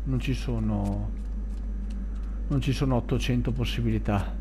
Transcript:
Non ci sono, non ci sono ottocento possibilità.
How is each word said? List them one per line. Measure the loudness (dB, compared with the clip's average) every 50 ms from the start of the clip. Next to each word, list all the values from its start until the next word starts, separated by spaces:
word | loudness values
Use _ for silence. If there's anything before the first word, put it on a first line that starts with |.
| 0
Non | 0 0 0
ci | 2 0 0
sono, | 0 0 0 0 0 2 2 2 2 2 0 0 0 -2 -2 -4 -4 -4 -4 -4 -4 -4 -4 -4 -4 -4 -4 -4 -4 -4 -4 -4 -4 -4 -4 -4 -4 -4 -4 -4 -4 -2 0
non | 0 2
ci | 2 2
sono | 2 2 2 2 2
ottocento | 2 2 2 0 2 2 2 2 2 2 0
possibilità. | 0 0 0 0 0 0 2 2 2 2 2 2 2 2 0 0 -4 -6